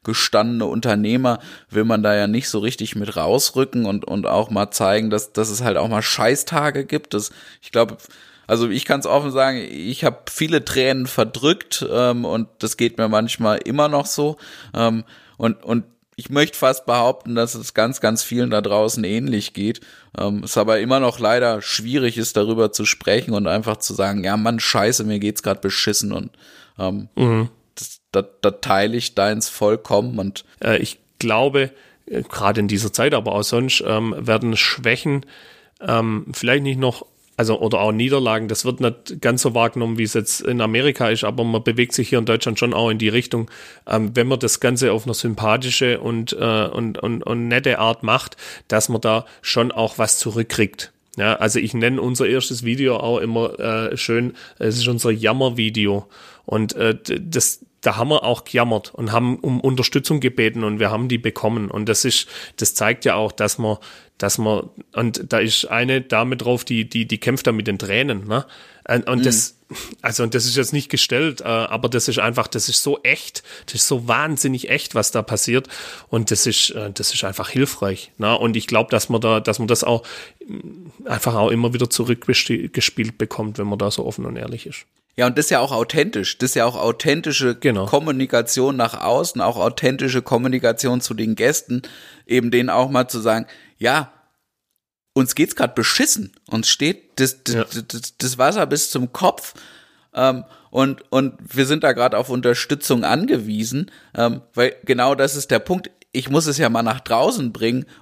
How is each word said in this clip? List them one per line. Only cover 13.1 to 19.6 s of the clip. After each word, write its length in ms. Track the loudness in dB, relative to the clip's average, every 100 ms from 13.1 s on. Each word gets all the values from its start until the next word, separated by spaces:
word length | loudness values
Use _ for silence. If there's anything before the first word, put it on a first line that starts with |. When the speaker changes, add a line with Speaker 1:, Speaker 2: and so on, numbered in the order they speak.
| 2 0 0 0 0
Speaker 1:
immer 300 | 0 0 2
noch 180 | 2 -2
so, 320 | -2 -2 -4 -12 -20 -8
ähm, 300 | 0 0 0 -4 -16 -20 -4
und, 260 | -2 -2
und 220 | -2 -2 -2 _ _
ich 140 | -16 -2
möchte 300 | 2 2 2
fast 260 | 2 2
behaupten, 500 | 2 2 2 0 -2
dass 200 | -2 -2
es 180 | -4 -4
ganz, 280 | 0 0 2
ganz 220 | 0 0
vielen 280 | -2 -2 0
da 100 | 0
draußen 420 | 2 2 2 0
ähnlich 520 | -2 -2 -2 -2 -4
geht. 260 | -4